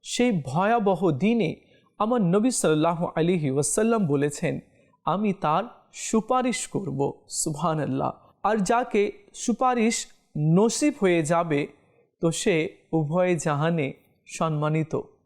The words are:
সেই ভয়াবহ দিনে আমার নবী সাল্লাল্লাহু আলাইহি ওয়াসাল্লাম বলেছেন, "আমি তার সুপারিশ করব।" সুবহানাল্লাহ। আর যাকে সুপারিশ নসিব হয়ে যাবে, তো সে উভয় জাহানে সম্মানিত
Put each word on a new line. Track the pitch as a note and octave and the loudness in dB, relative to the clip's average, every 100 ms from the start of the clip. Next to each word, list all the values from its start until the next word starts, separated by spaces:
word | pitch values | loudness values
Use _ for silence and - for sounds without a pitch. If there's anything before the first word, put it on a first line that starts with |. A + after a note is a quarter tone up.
সেই | - - B3 F#3+ C3+ | -10 0 0 0 -2
ভয়াবহ | C#3+ G3 A#3 G3+ F3 F#3 | 0 2 2 2 2 0
দিনে | C#3 F#3+ A#3 D#3+ - _ _ _ _ | 2 0 2 0 -4 _ _ _ _
আমার | G#3+ B3 | 0 2
নবী | F3+ G3 A#3+ | 2 4 2
সাল্লাল্লাহু | - F3+ D#3 D#3+ E3+ F3 - | 2 2 2 2 0 -2 0
আলাইহি | E3 F#3 D3 | 0 2 0
ওয়াসাল্লাম | C3+ C#3 - A3+ A#3 F3+ | 0 0 0 2 2 2
বলেছেন, | C#3+ C#3+ - D#3 C#3 - _ _ _ - | 2 0 -2 -4 -4 -10 _ _ _ -4
"আমি | F3 G#3+ | -2 -2
তার | F#3 D3+ D#3+ A#3 - _ | -2 0 0 -2 -12 _
সুপারিশ | - - A3 G#3+ B3+ B3+ A3 - | -14 -2 -2 2 0 0 -2 -4
করব।" | - F#3 C#3 C#3 - _ | -6 -6 -2 -4 -4 _
সুবহানাল্লাহ। | - - D3 E3 D#3 C3+ C3 C#3 - _ _ | -6 -4 -2 -2 -2 -2 -2 -4 -6 _ _
আর | G3 A3 | -2 0
যাকে | F#3 A#3 A#3+ G#3+ G#3 - - | 2 0 2 0 0 -4 -20
সুপারিশ | - - A3 B3+ B3 A3 A3 - _ _ D3+ | -10 -4 0 0 2 0 0 -8 _ _ -2
নসিব | D3+ E3+ A3+ - D4+ D4 | 2 4 4 2 -2 2
হয়ে | F#3+ F3 | 2 2
যাবে, | D3+ E3+ E3+ C#3+ D3+ - _ _ _ _ | 2 0 0 -2 -4 -10 _ _ _ _
তো | E3+ | -2
সে | D#3+ - E3 B2+ - _ | 0 0 0 -2 -8 _
উভয় | E3 D3 E3+ F3+ F3 | -2 0 0 2 0
জাহানে | D#3+ C#3+ D#3+ E3+ C3+ - _ _ - | 0 0 0 0 -4 -8 _ _ -18
সম্মানিত | - E3 D3+ D3+ D#3 D#3 C3+ - _ | -4 -2 0 0 -2 -2 -4 -8 _